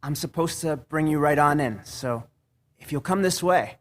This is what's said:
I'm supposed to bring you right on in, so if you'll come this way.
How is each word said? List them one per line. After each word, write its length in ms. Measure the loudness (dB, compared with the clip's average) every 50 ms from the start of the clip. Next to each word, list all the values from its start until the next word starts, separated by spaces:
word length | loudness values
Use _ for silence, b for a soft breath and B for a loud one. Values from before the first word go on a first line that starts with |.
| -6
I'm 120 | -6 -6
supposed 460 | -6 -6 -8 -2 -2 -2 -2 -2 -4
to 160 | -4 -4 -4
bring 280 | -4 -6 _ -2 0 0
you 140 | 2 2 2
right 180 | 2 2 4
on 220 | 4 4 4 4 2
in, 220 | 0 -2 -2 -6 -10
so 400 | -16 -16 -10 -6 -4 -4 -6 -6 _ _ _ _ _ _ _ _ _ _ _
if 120 | -14 -6
you'll 100 | -6 -6
come 200 | -2 0 0 2
this 220 | 2 0 0 0 2
way. 340 | 2 2 2 2 0 -8 _